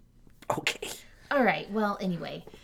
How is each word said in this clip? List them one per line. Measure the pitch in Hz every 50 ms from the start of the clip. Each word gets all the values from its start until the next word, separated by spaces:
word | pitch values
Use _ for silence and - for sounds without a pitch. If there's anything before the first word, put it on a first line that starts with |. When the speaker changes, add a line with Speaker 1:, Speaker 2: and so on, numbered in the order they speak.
| - - _ - - - - - - - - 156
Speaker 1:
Okay. | - - - - - - - - - - - - - -
Speaker 2:
All | 285 277 247
right. | 196 160 151 151 -
Well, | 202 220 214 202 202 -
anyway. | 208 185 175 165 - 143 147 156 - - - -